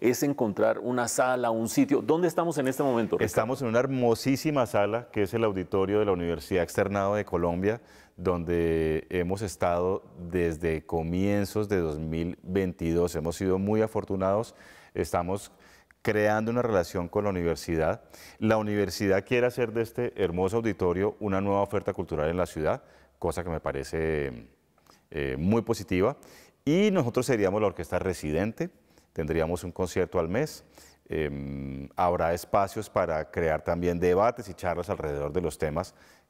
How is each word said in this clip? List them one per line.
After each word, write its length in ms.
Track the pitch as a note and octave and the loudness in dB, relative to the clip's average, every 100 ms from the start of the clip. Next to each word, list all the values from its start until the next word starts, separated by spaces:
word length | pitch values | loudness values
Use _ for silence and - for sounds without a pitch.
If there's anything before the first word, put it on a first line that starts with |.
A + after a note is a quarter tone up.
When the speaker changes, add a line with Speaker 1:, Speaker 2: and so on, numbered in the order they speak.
Speaker 1:
es 200 | A#2+ B2 | 0 2
encontrar 580 | D3 C#3 A2+ G2 A2 - | 0 0 -2 2 2 2
una 280 | B2 B2 A#2 | -2 -2 0
sala, 420 | - B2+ B2+ A#2+ | 0 0 2 0
un 200 | A2+ A2+ | 0 0
sitio. 320 | - C3+ C3 | 2 4 2
¿Dónde 260 | G#2+ D#3+ F3 | 2 2 2
estamos 300 | E3+ E3+ D3 | 2 0 0
en 100 | C3 | -2
este 160 | C3 | 0
momento, 320 | C#3+ A#2 A2 - | 2 2 2 0
Ricardo? 100 | G#2+ | 0
Speaker 2:
Estamos 360 | - A2+ B2+ | 0 0 -2
en 80 | B2 | 0
una 100 | A2+ | 0
hermosísima 840 | C3 C3 A#2+ A2+ C#3 C3+ D#3+ D3 A#2 | 0 2 2 2 2 0 0 0 2
sala 420 | G#2+ G2+ A2+ - | 2 2 0 -2
que 100 | A2 | -2
es 100 | F#2+ | 0
el 120 | A2+ A2 | 2 0
auditorio 540 | F#2+ E2+ G2 F#2+ G#2 | 0 0 0 2 4
de 60 | G#2 | 2
la 60 | |
Universidad 500 | F2 E2+ E2 - F#2 | 2 0 -4 0 0
Externado 540 | E2 - G2 G2+ G2 G#2 | 2 0 0 2 2 0
de 80 | |
Colombia, 560 | G2+ F2+ F2 F2 G2 A#2 - - - - | 0 0 0 0 0 -2 -6 -20 -20 -4
donde 920 | F2+ F2 E2 E2+ E2 D#2+ D#2+ D#2 - | -2 0 0 2 2 2 2 0 -2
hemos 320 | F2+ F2 G2 | -2 -2 -2
estado 640 | G#2 - F2+ F2 F2+ G2 - - F2 | -6 -2 0 2 0 -2 -6 -14 -4
desde 560 | F2+ E2+ D2+ E2 D#2 - | 0 0 0 -2 -2 -4
comienzos 840 | E2+ D#2+ F2+ G2+ G2+ G2+ G#2+ G#2 | -4 -2 0 2 0 0 -2 0
de 80 | G2 | 0
dos 220 | D#2+ D2+ | 0 -2
mil 380 | D#2+ E2 E2+ - | -4 -4 -4 -6
veintidós. 720 | - F#2+ F#2+ - E2 E2+ F2 E2 | -4 0 0 -2 0 2 0 -2
Hemos 220 | D#2 - | -4 -2
sido 220 | F#2+ F#2 | 0 0
muy 220 | G2+ A2 | 2 0
afortunados, 720 | A2 G#2 - G2 F#2+ G#2 A#2 - - - - | 0 -2 -4 -2 0 0 -2 -10 -20 -20 -8
estamos 600 | - F2 F2+ F2 G2+ - - - - _ _ | -6 -2 -2 -2 -6 -8 -20 -20 -20 _ _
creando 500 | - G#2+ G#2 G#2+ A2 | -2 2 4 2 0
una 100 | A#2+ | 0
relación 460 | A#2+ G2 E2+ F#2+ F2 | 2 2 0 -2 -2
con 160 | G#2 | -2
la 80 | G#2 | -2
universidad. 720 | F2+ E2+ D#2 - D#2+ D#2 A2+ - - - - | 0 0 -2 -2 0 0 0 -8 -20 -20 -2
La 200 | A2 A2 | 2 2
universidad 680 | G#2+ G#2 F#2+ - G2+ F#2 - | 2 0 0 0 2 2 2
quiere 220 | B2 B2 | 2 2
hacer 260 | C3 A2+ | 2 -2
de 80 | A2+ | 0
este 320 | A2+ - A#2+ - | -4 -4 -4 0
hermoso 340 | F#2 F2 F#2 A2+ | 0 2 0 0
auditorio 580 | A2+ F#2 F2+ F2 G#2 - | -2 0 0 2 0 -2
una 220 | G#2 F#2+ | -2 0
nueva 200 | G2 G2+ | 2 2
oferta 320 | G2 G#2 G2+ | 0 -2 -4
cultural 360 | G2 E2+ D#2 D#2 | -4 -4 -2 0
en 80 | F2 | 0
la 80 | F2 | -2
ciudad, 380 | D#2+ D2+ C3 - - _ _ | -2 -2 -2 -6 -20 _ _
cosa 260 | F2 E2+ | -4 -4
que 60 | F2 | -4
me 100 | D#2 | -4
parece, 840 | D2 C#2 C2+ D#2+ D#2+ D#2 C#2 A#1 A1+ _ _ _ _ _ _ | -4 -6 -4 -2 -2 -2 -4 -8 -16 _ _ _ _ _ _
eh, 260 | D2+ C#2 C2 | -6 -4 -2
muy 240 | F2+ A2+ | 2 2
positiva. 520 | G#2+ A2+ F#2 F2+ G#2+ D3 - - - _ | 2 -4 -2 2 2 0 -12 -20 -20 _
Y 280 | - E3+ G#3+ | 0 4 4
nosotros 340 | F#3+ A#2+ B2+ B2+ | 2 2 0 2
seríamos 340 | A#2 F#2+ G#2 | 2 4 4
la 80 | G#2 | 0
orquesta 300 | F2 D#2+ F2+ | 0 -4 -2
residente, 720 | F#2 F2 D#2 D#2 G#2+ - E3+ - _ _ _ | -2 -2 -2 0 0 -2 -8 -8 _ _ _
tendríamos 500 | - D#2 D#2+ D#2+ F2 | -6 -2 0 0 -2
un 80 | F2+ | -6
concierto 480 | - F2+ G2 F2 F#2 | -6 -2 -2 0 0
al 100 | E2 | 0
mes. 340 | G#2+ D3+ - - - - _ - | -2 -2 -6 -20 -20 -20 _ -8
Em, 800 | D#2+ D2+ C#2+ C#2 C#2 C2+ C2+ C#2+ - | -4 -4 -4 -8 -8 -8 -10 -8 0
habrá 380 | F2+ F2 E2 | 2 2 0
espacios 540 | F2 - G#2+ G2 A2 G#2 | -2 0 0 0 -2 -4
para 400 | G#2 E2+ D#2 D2+ | -2 0 -2 -4
crear 320 | F#2+ E2 D#2 | -2 0 0
también 360 | - E2+ F2 E2+ | -2 0 0 2
debates 480 | F2+ F2+ A2+ B2+ F#2+ | 2 4 2 0 -8
y 60 | |
charlas 360 | F2 F2+ E2 F#2+ | -8 -4 -4 -4
alrededor 420 | E2+ D#2 C#2+ D2 | -6 -4 -4 -6
de 80 | E2 | -6
los 160 | E2+ - | -6 -4
temas 380 | D#2 D2+ F#2+ - - _ | -4 -4 -6 -10 -20 _